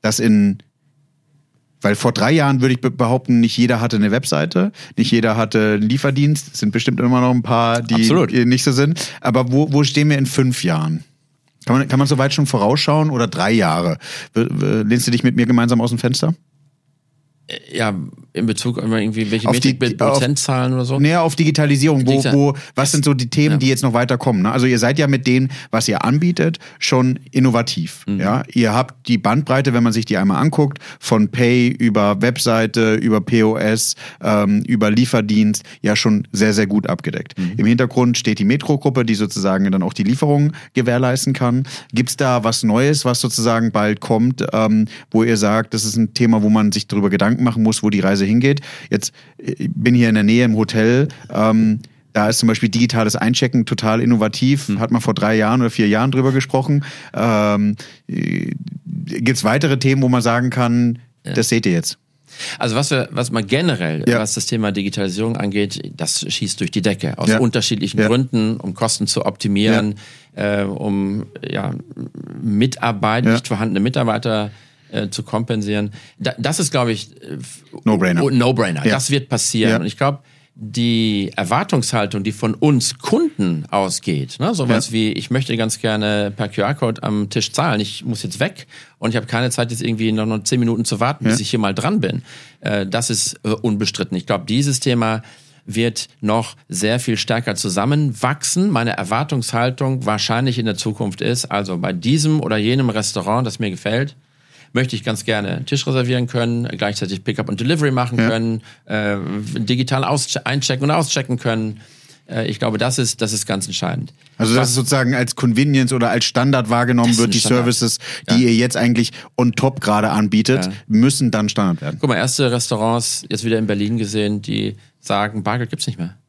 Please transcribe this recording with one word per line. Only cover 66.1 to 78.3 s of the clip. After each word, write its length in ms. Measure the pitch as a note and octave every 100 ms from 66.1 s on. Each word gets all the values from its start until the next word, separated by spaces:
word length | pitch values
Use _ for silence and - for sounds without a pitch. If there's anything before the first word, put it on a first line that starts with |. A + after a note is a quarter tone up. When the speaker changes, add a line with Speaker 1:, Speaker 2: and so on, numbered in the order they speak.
| - -
Speaker 2:
schießt 300 | - G2 -
durch 100 | F2+
die 120 | G#2
Decke. 340 | G2 F#2 D#2 -
Aus 100 | E2
Speaker 1:
Ja. 100 | A2
Speaker 2:
unterschiedlichen 600 | A#2+ A#2+ - G#2+ G2 G#2+
Speaker 1:
Ja. 80 | G#2+
Speaker 2:
Gründen, 480 | A#2+ C3 A#2+ G#2+ A2
um 180 | G2+
Kosten 320 | F2+ A2+ - G#2+
zu 180 | - -
optimieren, 680 | G#2 G#2 G2+ G#2+ A2 G#2+ G2+ - - _ -
Speaker 1:
Ja. 260 | G#2 G2+
Speaker 2:
äh, 20 |
um, 640 | G2 G2 G#2+ G2 G2 G#2 - - -
ja, 260 | - G2 - - - - - - -
Mitarbeit, 840 | G#2+ G#2 B2+ B2+ A#2 G#2 G#2+ A2+ A#2+
Speaker 1:
Ja. 60 |
Speaker 2:
nicht 140 | A#2 -
vorhandene 320 | G#2 A2 F#2+
Mitarbeiter 680 | A2 C3+ A#2+ G#2+ A#2 A2 G#2 G#2 - _ _
äh, 160 | A2 G#2
zu 140 | G#2
kompensieren. 680 | A#2+ A2 A2+ A2+ G2+ G#2 G#2 G#2 - _
Da, 160 | B2+ -
das 200 | B2+ E3
ist, 100 | D3+
glaub 180 | C#3+ A#2+
ich, 220 | G#2+ - -
äh, 120 | -
f-, 280 | D2 - - - -
Speaker 1:
No-brainer. 380 | - G#2 F#2 F2
Speaker 2:
oh, 80 | C#3